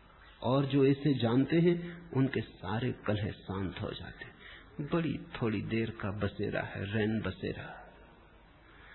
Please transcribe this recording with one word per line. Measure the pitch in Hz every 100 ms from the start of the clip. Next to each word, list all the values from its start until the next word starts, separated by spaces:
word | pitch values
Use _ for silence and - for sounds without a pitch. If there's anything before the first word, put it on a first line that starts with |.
| - - - -
और | 113 135 135
जो | 139 135
इसे | 139 151
जानते | 127 117 123 135 165
हैं, | 175 170 - - -
उनके | 131 135 -
सारे | - - 90 110 123
कलह | - - 104 104
शांत | - - 95 92 -
हो | 101
जाते | - - - -
हैं। | - - - - - 147
बड़ी | 170 160 -
थोड़ी | - - 117 107
देर | 104 110 113
का | - 104
बसेरा | 104 101 - 101 98
है, | - 101 98
रैन | 110 107 110
बसेरा। | 92 92 101 - - - - - - - - - - - - - -